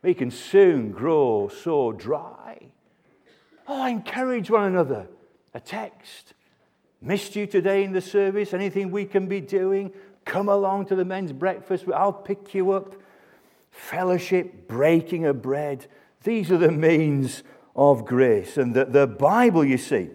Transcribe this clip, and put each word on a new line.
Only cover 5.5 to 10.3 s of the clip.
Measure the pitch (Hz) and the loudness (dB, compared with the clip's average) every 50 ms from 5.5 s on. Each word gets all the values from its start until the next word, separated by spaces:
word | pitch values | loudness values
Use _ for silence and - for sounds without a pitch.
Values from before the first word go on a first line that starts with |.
| _ | _
A | 120 | -16
text. | _ - - 214 220 190 _ 175 _ - - - _ _ _ _ _ _ _ _ _ _ _ _ _ _ _ _ | _ -12 -12 -12 -12 -12 _ _ _ -20 -20 -20 _ _ _ _ _ _ _ _ _ _ _ _ _ _ _ _
"Missed | - 123 185 196 - - - | -6 -4 -4 -4 -4 -6 -6
you | 208 208 | -6 -6
today | 196 - - 165 196 196 196 196 | 0 0 0 2 2 2 0 0
in | 190 | 0
the | 190 185 | -2 -6
service. | 180 - - 202 196 190 190 208 208 202 - | -6 -2 0 0 0 2 0 -2 -4 -4 -4
Anything | 180 196 196 147 190 202 185 | -4 -4 -4 -4 -4 -6 -4
we | 175 202 196 | -4 -6 -6
can | 196 - 196 190 190 | -2 -2 -2 -2 -2
be | 202 196 | -4 -6
doing? | 156 - - 196 185 190 196 196 202 185 190 - - - _ _ _ | -6 -4 -4 -2 0 0 -2 -2 -4 -6 -12 -16 -20 -20 _ _ _
Come | - | -6